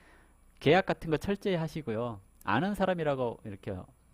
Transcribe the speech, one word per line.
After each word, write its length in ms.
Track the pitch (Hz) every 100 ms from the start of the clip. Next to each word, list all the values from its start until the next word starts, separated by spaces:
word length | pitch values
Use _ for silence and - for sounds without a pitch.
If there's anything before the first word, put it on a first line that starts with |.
| - - - _ - _
계약 280 | 139 175 190
같은 240 | 165 160
거 60 | 147
철저히 380 | - 202 208
하시고요. 640 | 175 160 - 131 110 120 104 - _
아는 320 | - 110 185
사람이라고 640 | 202 185 180 151 135 120 117
이렇게 320 | 113 101 - 92 - _ _